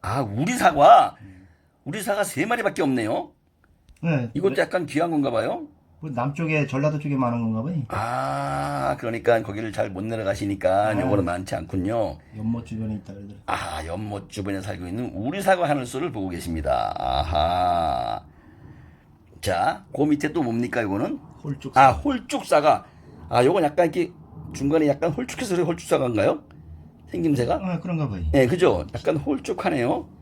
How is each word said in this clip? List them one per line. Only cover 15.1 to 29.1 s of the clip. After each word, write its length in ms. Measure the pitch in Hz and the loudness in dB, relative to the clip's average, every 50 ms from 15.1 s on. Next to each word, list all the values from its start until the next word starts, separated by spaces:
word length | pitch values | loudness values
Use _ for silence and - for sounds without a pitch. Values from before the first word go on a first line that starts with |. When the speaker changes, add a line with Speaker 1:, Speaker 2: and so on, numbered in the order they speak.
| - | -8
Speaker 1:
우리사과 520 | 92 104 131 170 196 190 190 190 180 175 | -6 -6 -6 -6 -2 2 2 2 2 2
하늘소를 440 | 147 147 143 123 120 - 196 - 170 | 0 0 -2 -2 -6 -6 -4 -4 -4
보고 180 | 113 113 95 92 | -4 -4 -6 -6
계십니다. 640 | 87 82 - 85 82 80 71 69 65 62 55 50 50 - | -6 -6 -6 -4 -4 -4 0 0 0 0 0 -2 -4 -4
아하. 1200 | 50 64 65 67 73 82 85 78 76 82 90 90 90 90 87 85 82 78 65 62 60 57 55 - - - - - - - - - - - - - - - - - _ _ - _ _ - - - | -4 -2 0 0 -2 0 0 2 2 2 2 2 2 2 2 2 2 0 0 -2 -2 -4 -6 -6 -8 -14 -20 -20 -20 -20 -20 -20 -20 -20 -20 -20 -20 -20 -20 -20 _ _ -20 _ _ -20 -18 -8
자, 440 | - 101 90 85 98 143 170 202 - - - | -4 -2 0 2 0 0 0 -4 -10 -12 -2
그 80 | - 147 | 0 2
밑에 300 | 151 151 143 - 151 151 | 2 2 0 0 -2 -2
또 100 | 170 147 | -2 -2
뭡니까, 380 | 120 113 117 123 120 - 120 | 0 0 -2 -2 -2 -2 -2
이거는? 360 | 113 98 95 101 131 196 320 247 - - - - - | -2 0 0 -2 -2 -2 -4 -8 -10 -16 -20 -14 -8
Speaker 2:
홀쭉사과. 440 | 147 143 - - 139 - 131 139 | -8 -8 -8 -8 0 6 8 8
Speaker 1:
아, 40 | 135 | 8
홀쭉사과. 960 | 123 - - 285 269 240 196 - - 262 - - 180 151 143 151 123 - - - - - - - - - - - | 6 4 0 -2 -2 -2 -4 -4 -6 -6 0 4 4 4 6 6 4 4 0 -10 -20 -20 -20 -20 -20 -18 -10 0
아, 160 | - 120 123 | 2 4 6
요건 180 | 135 180 202 165 | 6 6 4 2
약간 220 | 143 143 - 175 | 2 4 4 2
이렇게 260 | 160 - 185 170 - - - - - - - - - - | 2 2 0 -2 -2 -4 -16 -20 -18 -18 -16 -14 -12 -8
중간에 340 | - 131 143 156 165 156 | -4 0 2 4 4 4
약간 240 | 147 135 - - 170 | 4 2 2 0 -2
홀쭉해서 440 | 139 - 254 - - - 262 208 185 | 0 -2 -4 -6 -6 -8 -4 -2 0
그래, 100 | 170 175 | 0 2
홀쭉사과인가요? 760 | 160 170 170 - - 170 139 135 123 117 104 98 139 269 302 - - - - - - - - - - - - - - | 0 0 -4 0 0 2 2 2 2 2 4 4 4 2 0 -4 -16 -20 -20 -20 -18 -18 -18 -20 -20 -20 -20 -16 -8
생김새가? 460 | - 180 165 160 143 123 120 123 170 - 190 | -6 -2 2 2 2 2 2 0 0 -2 -2
Speaker 2:
아, 160 | 185 175 156 | -4 -4 -4
그런가 300 | - 180 180 160 151 127 | -4 -4 -2 -2 -2 -2
봐요. 140 | 104 90 85 76 | -4 -4 -2 2
Speaker 1:
네, 140 | 78 139 131 | 4 6 6
그죠? 380 | 120 143 170 180 156 104 85 71 - - | 6 4 4 4 4 4 2 -2 -6 -10
약간 240 | - - - | -4 -2 -2